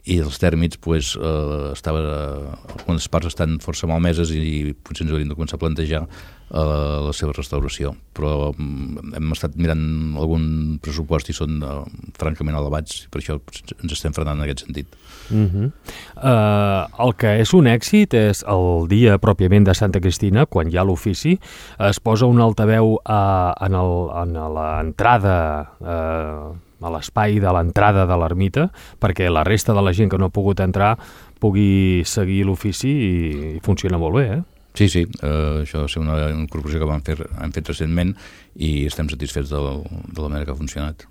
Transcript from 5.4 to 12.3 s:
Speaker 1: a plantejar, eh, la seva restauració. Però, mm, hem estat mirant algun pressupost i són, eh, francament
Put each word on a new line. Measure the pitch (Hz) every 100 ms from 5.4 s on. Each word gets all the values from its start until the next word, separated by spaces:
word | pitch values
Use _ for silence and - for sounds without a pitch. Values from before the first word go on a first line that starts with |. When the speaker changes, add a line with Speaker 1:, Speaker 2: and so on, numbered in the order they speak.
| 80 80
Speaker 1:
a |
plantejar, | 82 78 78 78 78 - - - -
eh, | - 76 73 73 73 73
la | 73
seva | 76
restauració. | 73 71 71 71 - 69 69 -
Però, | - 76 73 73
mm, | 73 71 69 69 73 - 71
hem | 78
estat | 78 76 73
mirant | 82 78 78 78 80 73
algun | 80 80 80 78 78 76
pressupost | 76 76 76 80 -
i | 76
són, | 78 78
eh, | 69 71 71 - 85 -
francament | 78